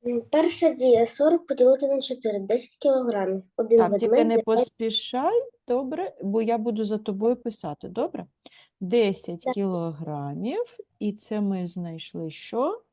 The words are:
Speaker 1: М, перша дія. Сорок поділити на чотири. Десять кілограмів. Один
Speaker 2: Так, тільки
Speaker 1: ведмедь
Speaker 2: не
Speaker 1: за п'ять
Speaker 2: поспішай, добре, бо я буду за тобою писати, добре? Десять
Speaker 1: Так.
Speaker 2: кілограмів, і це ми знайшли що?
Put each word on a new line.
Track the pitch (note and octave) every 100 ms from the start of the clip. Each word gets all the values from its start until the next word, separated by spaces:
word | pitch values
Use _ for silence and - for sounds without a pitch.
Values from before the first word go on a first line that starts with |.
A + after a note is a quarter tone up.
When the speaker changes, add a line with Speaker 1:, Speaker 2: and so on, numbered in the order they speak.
| A#3+
Speaker 1:
М, | A#3+ A#3
перша | D4 E4+ - E4
дія. | - B3+ A3+ A3+
Сорок | - D4 E4 -
поділити | C4+ B3 C4+ C#4
на | C#4
чотири. | C4 B3+ A3+ G3+
Десять | G3 A#3 B3 _
кілограмів. | D4 C4+ B3+ G#3 F#3+ F#3+ F#3+ -
Один | A3+ A#3
Speaker 2:
Так, | F3+
тільки | G3+ A3
Speaker 1:
ведмедь | A#3 A3+
Speaker 2:
не |
Speaker 1:
за | A#3
п'ять |
Speaker 2:
поспішай, | A3+ A3+ B3+ _ A3+ G#3 - B3 D4 A#4 C5 _ -
добре, | B3 C4+ D#4 F#3+ -
бо | G3 G#3
я | A3 A#3
буду | A3 G#3+
за | G#3+ G#3+
тобою | G#3+ G3 A3+ B3
писати, | B3 A3 E3 D3 F#3
добре? | F#3+ D4+ - - _ - _ _ _
Десять | F#3 A#3+ G#3+ G3 - F3
Speaker 1:
Так. | -
Speaker 2:
кілограмів, | B3 G3 F3+ E3 D3+ E3 D3+ C#3 D3+ G3+ F4+ A#4+ _ - _
і | G#3
це | G#3 - G#3+
ми | G3+ F#3+ F3+
знайшли | F3+ F3 E3 - E3+ E3
що? | D3+ - A3+ C#4 A4+ _